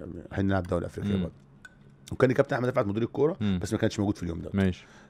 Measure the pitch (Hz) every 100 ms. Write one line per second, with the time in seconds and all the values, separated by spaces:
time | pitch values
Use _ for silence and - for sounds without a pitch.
0 | 80 87 - - 98 95 90 87 87 -
1 | 101 98 82 - - - - - - -
2 | - - 127 127 139 131 123 123 101 104
3 | 117 151 151 190 104 90 95 110 110 -
4 | 101 - 87 85 82 95 95 90 - -